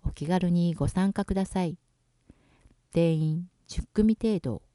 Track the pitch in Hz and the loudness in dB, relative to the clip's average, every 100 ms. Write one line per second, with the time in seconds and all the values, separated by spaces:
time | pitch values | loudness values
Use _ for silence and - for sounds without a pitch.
0 | - - 147 180 175 175 170 165 - - | -6 -6 -2 0 2 2 2 0 -2 0
1 | 196 - 196 196 190 190 175 175 _ _ | -2 -2 -2 -2 -2 -2 -4 -6 _ _
2 | _ _ _ - _ _ _ _ _ 165 | _ _ _ -20 _ _ _ _ _ 2
3 | 165 160 156 156 180 _ _ - - - | 2 2 0 -2 -6 _ _ -10 -4 2
4 | 214 220 226 196 139 107 _ | 2 2 0 -2 -4 -8 _